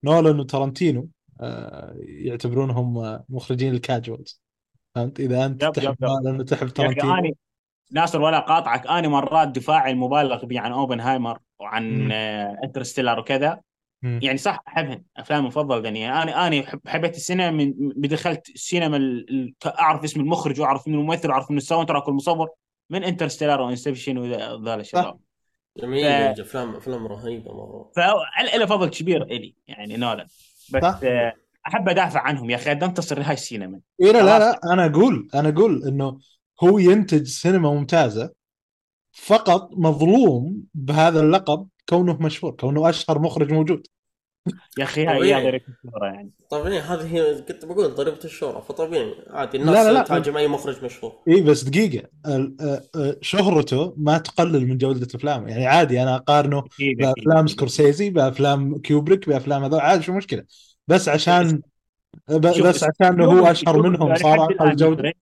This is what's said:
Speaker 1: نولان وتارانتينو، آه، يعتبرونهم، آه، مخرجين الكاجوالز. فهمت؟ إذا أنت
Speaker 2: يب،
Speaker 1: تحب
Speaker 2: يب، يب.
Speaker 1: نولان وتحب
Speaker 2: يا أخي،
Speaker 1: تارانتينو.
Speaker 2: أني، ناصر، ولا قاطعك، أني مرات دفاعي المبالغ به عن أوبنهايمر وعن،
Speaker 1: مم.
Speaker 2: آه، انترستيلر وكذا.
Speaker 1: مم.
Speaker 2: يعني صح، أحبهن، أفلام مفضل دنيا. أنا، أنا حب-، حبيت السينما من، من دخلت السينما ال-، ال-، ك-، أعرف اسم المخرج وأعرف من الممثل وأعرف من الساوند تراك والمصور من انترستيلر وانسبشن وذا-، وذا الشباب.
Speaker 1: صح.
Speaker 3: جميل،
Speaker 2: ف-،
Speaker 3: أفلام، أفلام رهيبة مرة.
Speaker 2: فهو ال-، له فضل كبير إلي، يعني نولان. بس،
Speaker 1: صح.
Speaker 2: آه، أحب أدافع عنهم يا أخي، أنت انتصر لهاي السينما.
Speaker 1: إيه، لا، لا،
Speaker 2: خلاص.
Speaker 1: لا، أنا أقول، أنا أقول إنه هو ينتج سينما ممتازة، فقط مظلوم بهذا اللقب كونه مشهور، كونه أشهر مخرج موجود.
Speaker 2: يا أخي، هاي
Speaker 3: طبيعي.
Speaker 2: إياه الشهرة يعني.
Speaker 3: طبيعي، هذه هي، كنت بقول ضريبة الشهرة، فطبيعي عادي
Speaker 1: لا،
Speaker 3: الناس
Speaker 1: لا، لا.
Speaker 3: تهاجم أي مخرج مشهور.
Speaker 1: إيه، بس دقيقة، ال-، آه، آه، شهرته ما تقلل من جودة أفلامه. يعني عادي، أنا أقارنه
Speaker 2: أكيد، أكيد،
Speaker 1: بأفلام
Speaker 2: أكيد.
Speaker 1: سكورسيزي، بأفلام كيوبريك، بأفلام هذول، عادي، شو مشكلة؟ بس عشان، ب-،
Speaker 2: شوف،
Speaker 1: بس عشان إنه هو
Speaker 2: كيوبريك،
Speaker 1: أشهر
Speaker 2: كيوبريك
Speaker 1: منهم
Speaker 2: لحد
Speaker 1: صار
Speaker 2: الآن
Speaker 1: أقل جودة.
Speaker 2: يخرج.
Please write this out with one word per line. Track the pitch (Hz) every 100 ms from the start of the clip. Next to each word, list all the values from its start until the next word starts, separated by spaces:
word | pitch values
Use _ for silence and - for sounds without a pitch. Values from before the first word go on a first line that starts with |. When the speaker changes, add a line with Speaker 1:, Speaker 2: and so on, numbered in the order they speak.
Speaker 1:
نولان | 139 165 160 147
وتارانتينو، | 131 139 135 131 175 127 160 _ _ _
آه، | 120 117 - - - -
يعتبرونهم، | - 73 101 120 120 123 135 123 123 117
آه، | 113 110 -
مخرجين | 127 - 127 135
الكاجوالز. | 123 120 123 117 113 - - _ _ _ _ _
فهمت؟ | 120 120 143
إذا | 139 123 135
أنت | 131
Speaker 2:
يب، | 147
Speaker 1:
تحب | 147 135
Speaker 2:
يب، | 131
يب. | 131
Speaker 1:
نولان | 135 131 131
وتحب | 127 143
Speaker 2:
يا | 127
أخي، |
Speaker 1:
تارانتينو. | 127 139 127 139
Speaker 2:
أني، | 185 165 147 _ _ _ _ _
ناصر، | 143 170 160
ولا | 151 160
قاطعك، | - 160 123 120 120
أني | 170 160
مرات | 143 139 160 151
دفاعي | 131 123 156 135
المبالغ | 127 127 143 143 120
به | 120 123
عن | 123
أوبنهايمر | 123 135 120 117 131 117 113 _ _
وعن، | 101 113 113 131
Speaker 1:
مم. | 131
Speaker 2:
آه، | 110 110 107 101 104
انترستيلر | 131 131 123 - 123 113
وكذا. | 110 135 143 170 _ _ _ _
Speaker 1:
مم. | 123 120
Speaker 2:
يعني | 135 135
صح، | 208 190 -
أحبهن، | - 147 127 _ -
أفلام | - 147 131
مفضل | 139 147 120
دنيا. | 110 110 113 131
أنا، | 160 143 175
أنا | 147
حب-، | 135 - -
حبيت | 160 175 170
السينما | - 180 175
من، | 156 143 -
من | 139 135 143
دخلت | 151 180 160 -
السينما | - - 180 160 147
ال-، | 135 123 -
ال-، | 135 123 _
ك-، | -
أعرف | - 160 151
اسم | 151 156
المخرج | 143 170 151 135
وأعرف | 143 139 -
من |
الممثل | 151 151 170 165
وأعرف | 135 143
من | 147
الساوند | 135 165 165
تراك | 147 147
والمصور | 139 156 170 160 - _ _ _
من | 180
انترستيلر | 190 175 156 - 151 139
وانسبشن | 123 123 147 127 143 127
وذا-، | 120 104 110
وذا | 117 110
الشباب. | 113 104 175
Speaker 1:
صح. | 175 - _ _ _ _ _ -
Speaker 3:
جميل، | 123 135 147 143 139 113
Speaker 2:
ف-، |
Speaker 3:
أفلام، | 101 131 120 110
أفلام | 131 123 113
رهيبة | 104 117 117 110
مرة. | 107 107 107 - -
Speaker 2:
فهو | 175 208 156 -
ال-، | 240 240
له | 202
فضل | 202 180
كبير | - 160 160
إلي، | 107 117 98 _ _
يعني | 117 104 110
نولان. | 120 110 - _ _ _ _
بس، | 131
Speaker 1:
صح. | 165 196
Speaker 2:
آه، | 131 123 117 113 _ _ -
أحب | 220 190
أدافع | 180 180 139
عنهم | 127 143 120
يا | 120
أخي، | 147
أنت | 147
انتصر | 180 180 160 139
لهاي | 143
السينما. | 147 - 113 92 95 _ -
Speaker 1:
إيه، | 185
لا، | 226
لا، | 196 220
Speaker 2:
خلاص. | 220
Speaker 1:
لا، | - 170
أنا | 180 170
أقول، | 147 240 151 -
أنا | 139 151
أقول | 151 220 143
إنه | 135 139 135 135 _ _ _ _
هو | 175 202
ينتج | 180 208 208 156 143
سينما | - 170 190 151
ممتازة، | 147 139 170 131 107 147 _ _ _ _ _ _ _ _
فقط | - - 214 220 180 185
مظلوم | 185 160 143 160 226 226 123 139 208 196
بهذا | 160 131 147 165 160
اللقب | 156 185 190 156 196 _ -
كونه | 170 175 143
مشهور، | 156 156 160
كونه | - 127 147 160
أشهر | 165 - 147
مخرج | 160 - 143
موجود. | 156 156 170 - _ _ _ _ _ - - _ -
Speaker 2:
يا |
أخي، | 139 147 160
هاي | 143
Speaker 3:
طبيعي. | 139 139 131
Speaker 2:
إياه | 127 - 123
الشهرة | 123 113 101
يعني. | 101 101 _ _
Speaker 3:
طبيعي، | 151 160 196
هذه | 147 175 160 165
هي، | 156 143
كنت | - 139
بقول | 156 175 175
ضريبة | 127 143 147
الشهرة، | 160 - 147 104
فطبيعي | - 143 160 165 110 - -
عادي | 151 131 131
Speaker 1:
لا، |
Speaker 3:
الناس | 151 196 220
Speaker 1:
لا، |
لا. | 254
Speaker 3:
تهاجم | - 165 147 147
أي | 147
مخرج | 143 143 131
مشهور. | 127 - 113 - -
Speaker 1:
إيه، | 180
بس | 151 139
دقيقة، | 127 151 214 120 - _ 151
ال-، | 139 135 135
آه، | 151 139 - 165
آه، | 139 143
شهرته | - 190 196 165 - 131 175 151
ما | 147 160
تقلل | 160 - 170 151 127
من | 127
جودة | 135 131 123
أفلامه. | 123 143 139 107
يعني | 113 127
عادي، | 156 156 123
أنا | 131 131
أقارنه | 139 147 143 143
Speaker 2:
أكيد، | 127
أكيد، | - 139 120
Speaker 1:
بأفلام | 131 131 151 160
Speaker 2:
أكيد. | 156
Speaker 1:
سكورسيزي، | - 135 - 147 147 208
بأفلام | 175 131 131 139 139 139 143
كيوبريك، | - 147 147 190 165
بأفلام | 139 135 143
هذول، | 139 156
عادي، | 143 185
شو | 160
مشكلة؟ | 190 196 110 - _ _ _ -
بس | 175 185
عشان، | 151 175 175 170 151 - _ _ _ _ - -
ب-، | 156 160
Speaker 2:
شوف، | 170 180
Speaker 1:
بس | 180
عشان | 156 156 185
إنه | 175
هو | 170
Speaker 2:
كيوبريك، | 180 175
Speaker 1:
أشهر | 165 170
Speaker 2:
كيوبريك | 156 170 170
Speaker 1:
منهم | 156
Speaker 2:
لحد | 160
Speaker 1:
صار | 156 160 160
Speaker 2:
الآن | 180 156
Speaker 1:
أقل | 147
جودة. | 160 160 143
Speaker 2:
يخرج. | 170